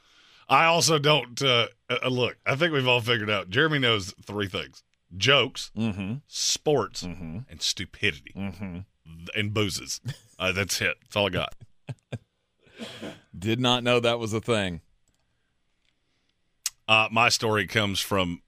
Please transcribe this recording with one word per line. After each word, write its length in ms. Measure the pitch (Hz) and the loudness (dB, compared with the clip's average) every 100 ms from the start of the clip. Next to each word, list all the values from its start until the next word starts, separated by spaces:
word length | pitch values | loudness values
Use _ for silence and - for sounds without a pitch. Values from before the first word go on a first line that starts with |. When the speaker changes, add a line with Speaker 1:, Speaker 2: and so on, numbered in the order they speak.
| _ _ _ - - | _ _ _ -16 2
Speaker 1:
I 160 | 135 | 4
also 340 | 165 170 147 156 | 6 4 4 4
don't, 420 | 147 151 120 120 | 4 2 0 -2
uh, 280 | 135 120 110 - - | 2 2 2 -4 -8
uh, 200 | 123 127 | -4 -2
look, 280 | 127 113 - | 0 0 -2
I 120 | - 135 | -4 0
think 160 | 175 | 0
we've 160 | 151 127 | 2 2
all 120 | 123 | 2
figured 300 | 117 117 104 | 2 0 0
out. 180 | 104 90 | -2 0
Jeremy 280 | 110 156 147 | 0 2 2
knows 360 | 123 110 90 - | 2 2 -2 -12
three 260 | - 101 101 | -10 -6 -4
things. 340 | 95 67 - _ _ _ 90 | -6 -8 -14 _ _ _ -2
Jokes, 540 | 120 139 123 - - - | 2 4 2 -4 -10 -4
Speaker 2:
Mm-hmm. 380 | 113 95 95 127 - | -4 -4 -6 -8 -10
Speaker 1:
sports, 760 | - - - - 143 98 - | -6 -4 -2 0 0 0 -6
Speaker 2:
Mm-hmm. 360 | 90 82 82 87 127 | -10 -10 -10 -10 -12
Speaker 1:
and 120 | 87 | -6
stupidity. 720 | - - 90 - 104 73 - - | -6 -4 -8 -4 -2 -2 -8 -10
Speaker 2:
Mm-hmm. 420 | 98 90 101 87 92 _ | -8 -8 -10 -10 -12 _
Speaker 1:
Th-, 240 | 78 82 85 - | -20 -18 -8 -4
and 180 | 104 | -2
boozes. 460 | 107 104 78 64 - - - _ - | 0 0 -2 -8 -10 -8 -10 _ -4
Uh, 140 | 92 | -2
that's 280 | 92 98 - | 0 -2 -2
it. 160 | 95 - | -2 -4
That's 140 | _ 107 | _ 0
all 100 | 101 | 0
I 40 | |
got. 240 | 87 78 - | 0 -4 -8
<laughs> 1800 | - _ - - _ - _ _ _ _ _ - - - - - _ 87 | -20 _ -16 -16 _ -14 _ _ _ _ _ -18 -16 -14 -14 -16 _ -6
Speaker 2:
Did 220 | 98 117 | -2 2
not 240 | 127 123 | 2 2
know 160 | 120 123 | 4 4
that 180 | 117 117 | 4 0
was 140 | 113 | -2
a 80 | 110 | -2
thing. 400 | 113 113 95 85 - _ _ _ _ _ _ _ _ _ _ _ _ _ _ _ _ _ - - - | 0 0 0 -4 -12 _ _ _ _ _ _ _ _ _ _ _ _ _ _ _ _ _ -12 -8 0
Speaker 1:
Uh, 200 | 110 110 | 2 2
my 160 | 110 117 | 2 4
story 380 | - 113 107 92 | 2 2 0 0
comes 340 | 117 101 95 | 0 0 -2
from, 420 | - 101 90 85 | 0 0 0 -2